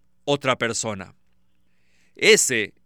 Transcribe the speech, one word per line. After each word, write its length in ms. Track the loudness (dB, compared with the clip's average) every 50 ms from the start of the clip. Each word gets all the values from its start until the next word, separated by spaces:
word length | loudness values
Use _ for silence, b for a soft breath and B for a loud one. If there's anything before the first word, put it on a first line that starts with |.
| _ _ _ _ _
otra 320 | -4 -4 -2 0 -2 -2 -2
persona. 580 | -2 -4 -4 -6 -6 -6 -8 -10 -12 -16 -18 _ _ _ _ _ _ _ _ _ _ _ _ _ _ _ _ _ _ _ _
Ese 580 | 0 4 4 6 6 4 0 -2 -2 -4 -4 -8 _ _